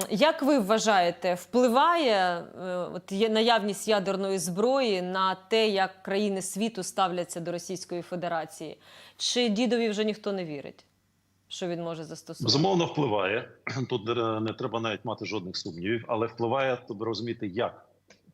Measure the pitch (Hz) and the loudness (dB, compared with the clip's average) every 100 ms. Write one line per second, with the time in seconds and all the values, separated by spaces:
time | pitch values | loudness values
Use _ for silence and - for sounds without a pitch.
0 | 190 202 294 320 269 285 190 220 214 196 | -2 4 4 4 4 4 4 2 4 4
1 | 175 175 185 180 - 247 247 247 320 349 | 4 0 -2 -2 0 2 4 6 4 4
2 | 269 202 180 175 - - 185 180 156 170 | 4 4 2 0 -8 -10 -6 -4 -6 -8
3 | - 190 220 220 226 226 202 190 220 208 | -6 0 2 4 4 4 2 -2 0 2
4 | 185 196 196 190 165 175 240 269 240 185 | 2 -2 0 -2 -2 0 2 2 2 0
5 | 180 190 190 185 - 226 220 190 190 - | -2 0 0 -2 0 2 4 2 0 -2
6 | - 196 208 190 185 190 226 190 175 - | -4 0 0 -2 -4 -2 -2 -4 -6 0
7 | 185 175 170 175 165 170 - 175 - 175 | 0 0 -4 -6 -6 -6 -6 -10 -8 -8
8 | 165 180 170 165 156 - 160 - - - | -6 -8 -4 -4 -6 -12 -14 -14 -20 -20
9 | - - - 247 240 202 247 233 226 208 | -20 -6 -2 2 2 2 2 2 2 2
10 | 214 208 208 196 165 143 - - _ _ | -2 -2 -4 -4 -6 -8 -12 -18 _ _
11 | _ _ _ _ _ - 180 170 170 160 | _ _ _ _ _ -6 -4 -4 -6 -8
12 | 151 160 - 165 120 143 190 180 165 - | -10 -14 -14 -4 0 4 4 4 2 0
13 | 135 104 95 113 - - - 120 120 123 | 2 2 2 0 -4 -12 -8 -6 -4 -2
14 | 107 120 113 110 110 104 117 113 113 101 | -2 0 0 0 -2 -4 -4 -2 -2 -4
15 | 113 104 98 107 90 87 98 82 92 117 | -6 -6 -4 -6 -6 -8 -8 -6 -2 -2
16 | 113 113 113 - 117 135 135 123 - 104 | -2 -2 -2 -2 0 0 0 -2 -6 -6
17 | 110 101 117 113 104 98 98 - - _ | -4 -4 -6 -6 -6 -2 -4 -4 -20 _
18 | _ - _ | _ -20 _